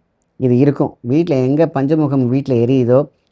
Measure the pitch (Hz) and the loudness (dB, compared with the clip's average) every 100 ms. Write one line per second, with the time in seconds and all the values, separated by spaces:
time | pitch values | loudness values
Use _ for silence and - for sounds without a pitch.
0 | _ _ _ - 127 123 143 139 143 - | _ _ _ -4 0 2 2 2 -4 -6
1 | 120 147 170 135 127 143 160 139 135 156 | -4 -2 0 0 0 0 -2 -2 -2 0
2 | 143 135 123 135 135 120 117 135 120 127 | 0 0 0 -2 -2 0 0 0 2 2
3 | 147 _ _ | 0 _ _